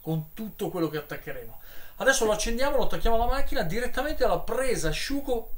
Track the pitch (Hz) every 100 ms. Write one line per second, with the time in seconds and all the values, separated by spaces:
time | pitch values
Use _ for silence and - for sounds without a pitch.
0 | - 160 156 - 214 - 175 175 160 151
1 | - 143 - 131 113 - - - - -
2 | 254 262 220 208 233 226 277 277 208 175
3 | 226 226 240 269 269 277 170 208 240 254
4 | 294 302 226 175 - 233 262 180 156 -
5 | - 277 277 233 -